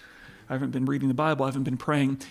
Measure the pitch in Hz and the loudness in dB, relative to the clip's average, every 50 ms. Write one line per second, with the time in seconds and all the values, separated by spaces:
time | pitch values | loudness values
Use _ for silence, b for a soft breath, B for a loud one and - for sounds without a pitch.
0 | B B B B B B B B B - 131 131 139 127 123 131 131 135 143 143 | B B B B B B B B B -6 -4 -2 -2 -2 0 0 0 0 0 2
1 | 143 135 127 135 151 156 156 139 135 135 131 139 135 123 127 123 - - 151 147 | 2 0 2 2 2 2 2 2 0 0 0 -2 -2 -2 -2 -2 -2 0 2 4
2 | 139 131 135 135 B B | 4 2 0 -2 B B